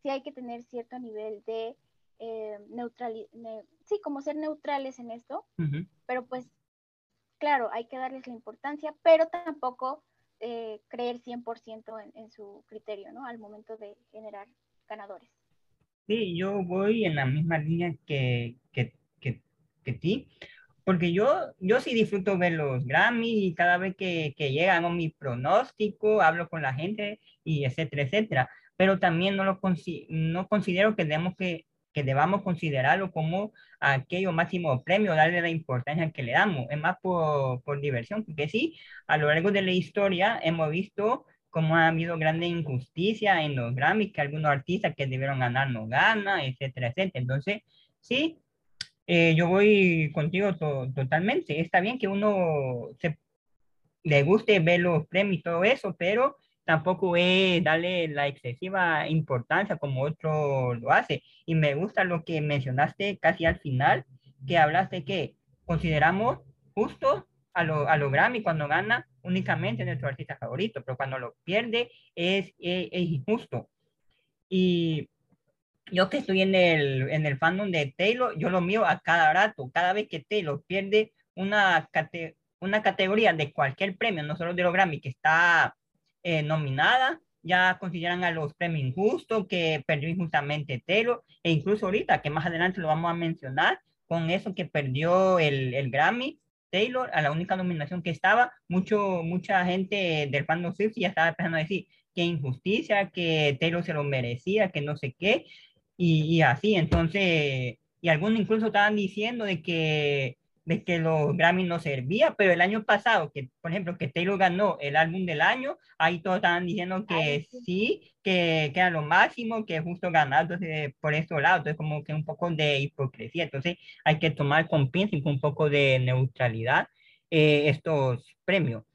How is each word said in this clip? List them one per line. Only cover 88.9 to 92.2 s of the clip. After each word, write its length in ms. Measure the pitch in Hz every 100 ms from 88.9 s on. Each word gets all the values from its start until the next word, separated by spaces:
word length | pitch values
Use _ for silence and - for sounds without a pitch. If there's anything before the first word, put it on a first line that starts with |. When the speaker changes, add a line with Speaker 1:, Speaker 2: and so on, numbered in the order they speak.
| 131 208 339 - 226 185
Speaker 2:
que 360 | 185 165 156 135
perdió 240 | 151 151
injustamente 760 | 175 170 151 143 151 143 123 -
Taylor, 380 | 196 233 233 _ _
e 80 | 170
incluso 340 | 160 190 214 202
ahorita, 360 | 208 - 160